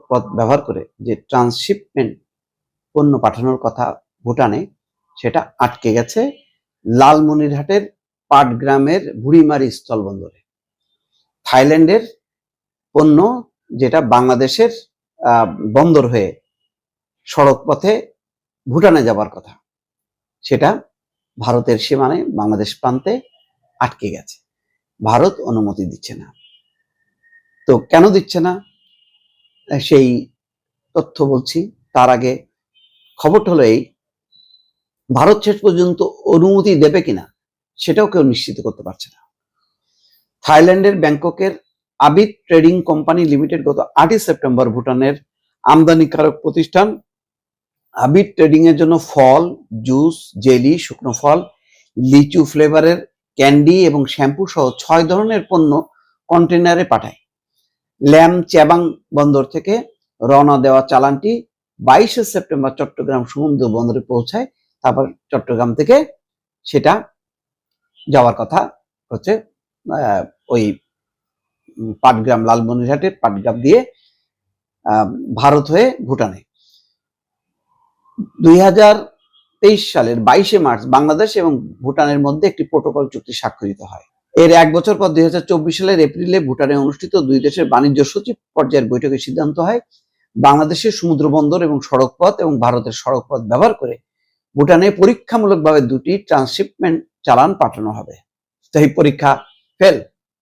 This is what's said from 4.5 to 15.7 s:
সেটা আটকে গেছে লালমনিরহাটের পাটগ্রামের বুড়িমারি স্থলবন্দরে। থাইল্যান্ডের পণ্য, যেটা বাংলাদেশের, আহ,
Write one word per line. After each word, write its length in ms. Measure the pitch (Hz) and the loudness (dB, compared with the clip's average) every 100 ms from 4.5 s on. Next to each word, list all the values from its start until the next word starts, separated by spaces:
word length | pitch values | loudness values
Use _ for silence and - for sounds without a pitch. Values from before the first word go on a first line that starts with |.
| 104 196 _ _ _ _ - | -2 -8 _ _ _ _ -10
সেটা 240 | 120 165 - - | -6 -6 -6 -4
আটকে 300 | 123 - 117 | -4 -4 -4
গেছে 280 | 110 117 220 269 277 _ _ _ _ - | -2 -2 -4 -6 -8 _ _ _ _ -4
লালমনিরহাটের 1000 | 117 135 151 151 151 147 143 147 202 202 _ _ _ - | 2 4 4 2 0 -2 -4 -4 -4 -4 _ _ _ 0
পাটগ্রামের 720 | 143 247 165 139 139 139 185 165 - | 2 2 -2 -2 0 0 -2 -6 -10
বুড়িমারি 480 | 123 165 151 147 131 | 2 4 4 2 -4
স্থলবন্দরে। 680 | - - 113 98 98 85 _ _ _ _ _ _ _ _ _ _ _ - | -6 -8 -8 -8 -10 -16 _ _ _ _ _ _ _ _ _ _ _ -2
থাইল্যান্ডের 580 | 131 139 160 160 440 - _ _ _ _ _ _ _ _ 147 | 2 4 4 4 2 -2 _ _ _ _ _ _ _ _ 0
পণ্য, 220 | 156 151 208 247 226 _ _ | 4 4 2 -2 -10 _ _
যেটা 280 | 120 127 160 127 | -4 -2 0 2
বাংলাদেশের, 580 | 120 127 123 135 - 233 226 - _ _ _ | 2 2 0 -2 0 -2 -2 -18 _ _ _
আহ, 260 | 123 120 107 76 107 | 0 0 0 -4 -4